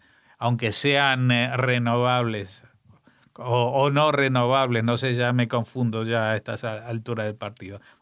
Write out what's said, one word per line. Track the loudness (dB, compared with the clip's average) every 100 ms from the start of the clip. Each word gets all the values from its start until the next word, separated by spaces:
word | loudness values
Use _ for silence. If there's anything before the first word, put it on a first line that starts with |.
| _ _ _ -4
aunque | -2 0 0
sean, | 0 2 2 2 2 2
eh, | 2 0 0
renovables, | 0 0 2 2 2 2 0 -4 -8 -16 -20 _ _ -20 _ _ _ -14
o, | -2 0 2 2
o | 2
no | 4 2
renovables, | 2 2 2 2 2 2 0
no | 0 0
sé, | 0
ya | 0 2
me | 2 0
confundo | -2 -4 -2 -2 -2
ya | -2 0 0
a | -2
estas | -4 -8
a-, | -8 -8 -8
alturas | -10 -6 -6 -6
del | -6
partido. | -12 -12 -16 -16 -20 _